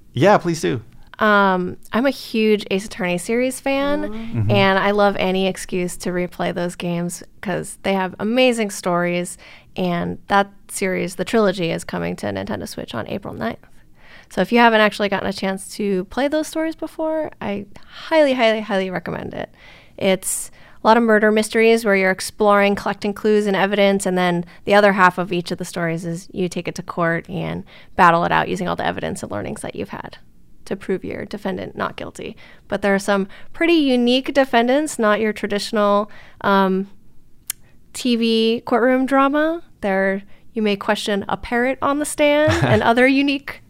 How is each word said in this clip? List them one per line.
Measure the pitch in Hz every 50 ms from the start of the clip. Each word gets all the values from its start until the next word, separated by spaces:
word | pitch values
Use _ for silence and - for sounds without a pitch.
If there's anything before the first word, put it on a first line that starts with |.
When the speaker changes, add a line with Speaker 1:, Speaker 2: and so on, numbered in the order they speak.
| - -
Speaker 1:
Yeah, | - 117 143 196 208 180
please | - 175 170 156
do. | - 175 151 117 98 - - - - - - -
Speaker 2:
Um, | 220 214 208 202 202 196 185 180 180 180 - - - -
I'm | - 214 254
a | 277
huge | 262 - - - - 226 220 214 214 202 208 -
Ace | 196 190 208
Attorney | - - - 196 180 175
series | 175 - - 226 240 254 262 254 -
fan, | - 277 269 277 277 285 294 294
Speaker 3:
Mm-hmm. | - 208 214 226 226 226 233 117
Speaker 1:
Mm-hmm. | 104 101
Speaker 2:
and | 202 202 196 196 190 190
I | 196 202
love | 208 208 202 202 196 -
any | - 185 185 190 190
excuse | 190 185 - - - - 185 180 180 - -
to | - 180
replay | 175 180 180 175 - - 185 170 170
those | 185 175 175 175
games | - - 170 175 170 175 175 175 - - - - -
'cause | - 208 180 156 156 - - - -
they | 196 196
have | 190 190 180 - -
amazing | - 214 233 254 254 254 233 233 220 202
stories, | 196 - - 185 175 175 175 175 175 175 175 180 - - - - - - - - -
and | - 185 180 175 175 175 180 180 - - -
that | 202 202 202 202 - - - -
series, | - - 196 190 185 180 175 175 175
the | - 185
trilogy, | - - 226 214 196 185 202 175 165
is | 165 202 -
coming | - - 180 170 170 180
to | 170 -
Nintendo | 143 98 - 196 208 113 - - -
Switch | - - - - -
on | 117 - -
April | - - - -
ninth. | - - 226 233 - - - - - - - - - - - - - - - _
So | - -
if | 185 -
you | 233 240
haven't | 233 233 226 214
actually | 214 208 - - 214 196
gotten | 202 190 - 196
a |
chance | 196 - - 190 190 196 - - -
to | - 214 202 196 185 185
play | - - 247 269 285
those | 294 311 311 -
stories | - 320 320 320 311
before, | - 320 311 - - 320 311 320 311 311 - - -
I | - 214 202 208 202 - - - -
highly, | - - - - - 320 320 302 277 254
highly, | 254 240 220 214 220
highly | 214 208 202 190 190 185
recommend | 180 175 170 175 - - - -
it. | - - - - - - - - - - - - -
It's | - - 196 190 185 - - - - - - - - - - - -
a | -
lot | 220 226 233
of |
murder | 233 220 214 208 220 214
mysteries | 214 220 214 214 - 233 226 226 226 226 233
where | 208 196
you're | 196 190 185
exploring, | 190 185 - - - - 220 208 202 202 202 202 202
collecting | 196 - - 196 - - 208 196
clues | - - 214 214 208 208
and | 208 196
evidence, | 185 190 196 208 202 202 196 196 196 -
and | 190 180 180
then | 180 180 175 170 175 - - - -
the | - 202
other | 208 208 202
half | 190 214 185 180 180
of | - 175 196
each | 185 175 170 -
of | 180 170
the | 180
stories | - - 185 170 165 165 165 185
is | 170 165 175 - -
you | - - 185 180
take | - 180 170 -
it | -
to | -
court | 170 - - - 170 165 165 165 - -
and | 170 165 165 160 160 175 190 - - - - - -
battle | - 190 170 170 170 175
it | 170
out | 165 160 - -
using | 180 190 185 170
all | 170
the | 170 -
evidence | 170 180 - - 160 190 -
and | - -
learnings | - 208 190 - 214 -
that | - - -
you've | - - -
had | - - - - - - - - - - - - - - -
to | - 185
prove | 196 - - 185 180 -
your | - - - -
defendant | 208 - 208 - 202 185 196 - - -
not | 208 190 - -
guilty. | - - - - - - - 220 - - - - - -
But | - 202 202
there | 202 202
are | 196 196
some | 196 - 202 196 190 196 - - - -
pretty | - - 339 330 339
unique | 330 294 277 247 247 240 240 247 262 262 - 285
defendants, | 285 269 269 - 233 233 247 254 294 311 302 - -
not | 226 208 208 208
your | 220 214
traditional, | 208 - - 202 202 202 202 - - 214 208 202 202 202 214 - - - - - - -
um, | - 208 196 196 190 190 185 185 196 196 - - - - - - - - - - - - - - - - - - - -
T | - - - 254 240
V | 226 233 226 226 226 226 226 226 240 -
courtroom | - 254 233 220 254 254 262 262
drama. | 254 277 269 269 277 277 302 302 320 330 339 - - - _
There, | - 202 190 190 196 196 190 196 196 - - - - - -
you | 233
may | 214 208 202
question | 196 - - 214 208 - - 208 202 - -
a | 190
parrot | 196 - - 247 233 240 262 262 -
on | - 277 277 294
the | 294
stand | - - - 302 294 285 294 302 311
Speaker 1:
<laughs> | 320 339 233
Speaker 2:
and | 233 220 208
other | 233 233 233 247 247
unique | 262 269 269 285 285 277 269 - - - - -